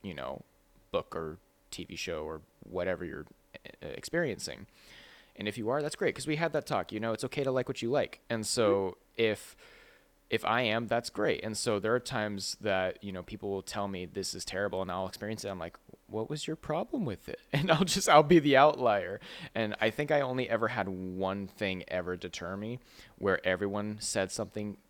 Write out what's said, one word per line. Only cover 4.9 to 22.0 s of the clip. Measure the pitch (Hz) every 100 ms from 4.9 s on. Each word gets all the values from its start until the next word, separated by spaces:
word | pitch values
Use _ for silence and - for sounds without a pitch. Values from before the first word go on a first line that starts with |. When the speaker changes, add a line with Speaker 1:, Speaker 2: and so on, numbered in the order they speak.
| - - - - -
Speaker 1:
And | 104
if | 104
you | 107
are, | 139
that's | 151 -
great, | 175
'cause | - 131
we | 151
had | 165
that | 151 -
talk, | 117 87
you | 110
know, | 113
it's | 110
okay | 127 -
to | 135
like | 131 123
what | 127
you | 117
like. | 139 107 - _
And | 117 107
so | - 107 98 95 - _ -
Speaker 2:
Mm-hmm. |
Speaker 1:
if, | 113 104 - - - - - - _ _ _
if | 113 -
I | 113
am, | 123 113 117
that's | 117 -
great. | - 202 92
And | 110 107
so | - 104
there | 104 123
are |
times | - 127 107 101 95 -
that, | 104 95 92 -
you | 101
know, | 95
people | 87 82 104
will | 98
tell | - 104 101
me, | 95 90
"This | 98 92 92
is | -
terrible," | 92 101 92
and | 95
I'll | 90 92
experience | - 107 110 104
it. |
I'm | 95
like, | 85 - - - _
"What | 107 113
was | 151 -
your | 156
problem | - 156 226 285 165
with | 92 -
it?" | - -
<laughs> |
And | 143 175
I'll | 156
just, | 180 - -
I'll | 151
be | 147 175
the | 147 131
outlier. | 147 147 120 104 87 98 - - 160 -
And | 107 104
I | 110
think | 110 147
I | 147
only | 135 127 127
ever | 113 110
had | 123 98
one | 92 92 92 95 98 98
thing | - 101 92 -
ever | 92